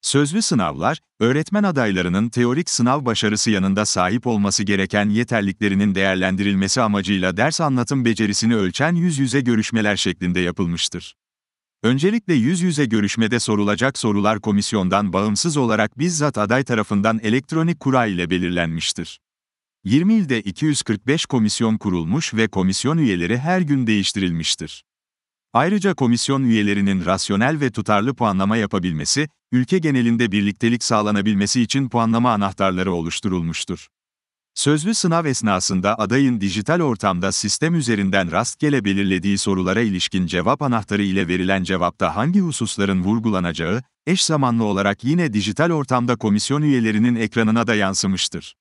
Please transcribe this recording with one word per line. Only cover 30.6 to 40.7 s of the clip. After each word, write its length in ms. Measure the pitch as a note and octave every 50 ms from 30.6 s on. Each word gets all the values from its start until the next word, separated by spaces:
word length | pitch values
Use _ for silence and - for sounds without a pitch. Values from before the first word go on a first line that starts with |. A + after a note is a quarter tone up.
| - A#2 A#2+ A#2 -
sağlanabilmesi 760 | - A#2+ G#2+ G#2 G#2 G#2+ G2+ G2 G#2+ G#2 G2 G2+ G2 - B2+
için 280 | A#2 G#2 - C3+ C#3 A#2+
puanlama 440 | - A#2 A2+ A2+ A2+ A#2 A#2+ B2
anahtarları 600 | A2+ G#2 G2+ G2 F#2+ - G2+ F#2+ F#2 F2+ F#2 F#2+
oluşturulmuştur. 960 | F2 E2+ E2 E2+ - - - G#2 F#2 F2+ E2 E2 D#2+ - - - F2+ E2+ - _ _ _ _ _ _ _ _ _ _ _ _ _ _
Sözlü 400 | - - C#3 D3+ D3+ D3+ G3+ A#3
sınav 300 | - - F3+ E3 E3+ E3
esnasında 760 | D3 B2+ - - G#2+ G2 F#2 - - G2 F#2 F#2 G2+ A2 A2
adayın 420 | G#2+ G2 A2+ C3+ C#3 C3 B2 A2
dijital 400 | G2 G2 F#2 G#2+ G2 - D#3+ F3+
ortamda 520 | E3+ C#3+ A#2 - - G2+ F#2+ F2 F2+ F#2+
sistem 420 | F#2+ - - G#2 - - D3 D#3+ F3
üzerinden 580 | E3+ C3+ A#2 A#2 G2+ G2 F#2+ F#2+ G2 F#2 E2+
rastgele 520 | D#2+ F#2 A#2+ - - _ - D3 C#3+ C3 G2+
belirlediği 540 | G2 G2 G2 G2+ F#2+ F#2+ F#2 E2 G2+ G2 G2
sorulara 420 | - G#2 G2 F#2+ F#2 F#2 F#2+ A2
ilişkin 460 | A#2+ A2 F#2+ F#2 - - - F#2+ F#2
cevap 360 | E2+ F#2 F2 E2+ G#2 C3+ C#3
anahtarı 400 | D3 C3+